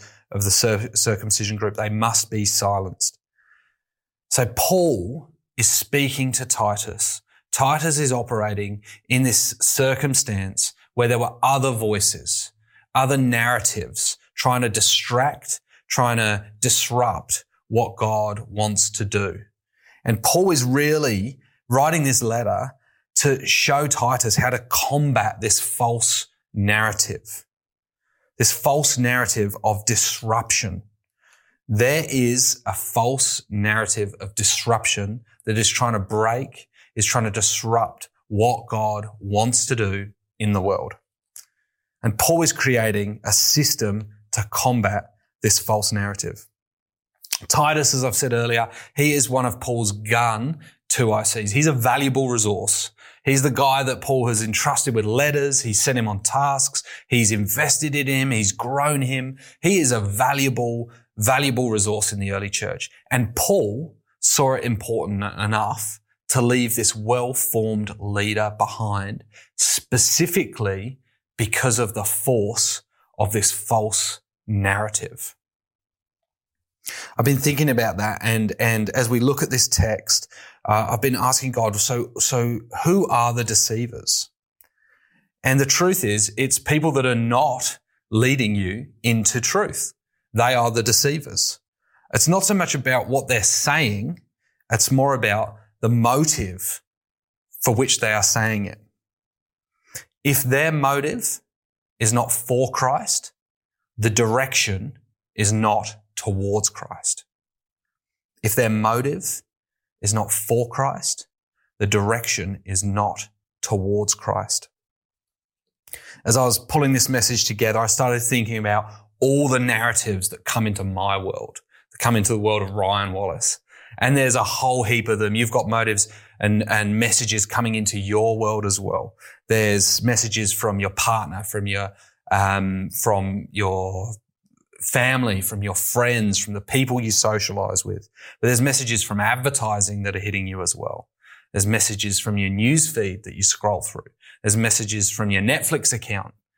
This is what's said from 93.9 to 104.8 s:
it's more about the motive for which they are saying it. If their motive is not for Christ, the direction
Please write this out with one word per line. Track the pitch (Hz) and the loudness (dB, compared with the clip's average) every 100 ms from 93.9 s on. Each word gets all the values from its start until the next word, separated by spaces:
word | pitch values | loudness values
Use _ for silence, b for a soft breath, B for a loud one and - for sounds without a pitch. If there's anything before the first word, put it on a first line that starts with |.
| 101 127 175 _ _ _ _ - | -2 -4 -8 _ _ _ _ -4
it's | 113 - | 0 2
more | 135 139 | 4 2
about | 131 107 104 - b b _ | 2 0 0 -2 b b _
the | 113 | 0
motive | 120 117 135 156 - 95 90 - - - _ _ _ _ _ _ - | 2 4 4 2 0 -4 -6 -8 -8 -14 _ _ _ _ _ _ -2
for | - | 2
which | 113 135 - | 2 2 2
they | 110 | 0
are | 107 | 2
saying | 104 117 110 107 95 | 2 2 0 -2 -4
it. | - _ _ _ _ _ _ _ _ _ B B B B _ | -10 _ _ _ _ _ _ _ _ _ B B B B _
If | 143 135 | 0 2
their | 123 135 160 | 2 2 4
motive | 156 139 143 147 240 - - _ _ _ _ _ _ | 2 2 0 -2 -4 -6 -6 _ _ _ _ _ _
is | 113 | 0
not | 120 - | 2 0
for | - - 127 131 | -2 0 0 0
Christ, | - 127 151 208 - - - _ _ _ _ _ - | 0 0 0 -2 -4 -6 -18 _ _ _ _ _ -2
the | 113 | 0
direction | 120 113 120 135 - - 95 | 2 2 2 0 0 -2 -4